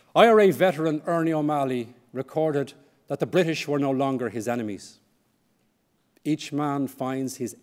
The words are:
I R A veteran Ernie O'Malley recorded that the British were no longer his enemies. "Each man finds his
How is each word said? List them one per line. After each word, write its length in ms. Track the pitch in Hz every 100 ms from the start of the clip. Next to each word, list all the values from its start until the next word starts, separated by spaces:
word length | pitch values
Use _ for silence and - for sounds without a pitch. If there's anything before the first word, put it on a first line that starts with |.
| _
I 120 | - 226
R 140 | 220
A 100 | 202
veteran 520 | 131 185 151 160 151 160
Ernie 260 | 170 165
O'Malley 600 | 156 147 147 135 127 113 - _
recorded 600 | 123 135 160 156 143 139 - _ _ _
that 120 | 143
the 60 | 135
British 400 | 165 165 156 -
were 120 | 143
no 120 | 139
longer 380 | 131 139 131 120
his 180 | 110 107
enemies. 500 | 120 110 98 - - _ _ _ _ _ _ _ _ _ _ _ _
"Each 280 | - 151 -
man 340 | 143 147 143 135
finds 500 | - 131 131 131 -
his 200 | 120 -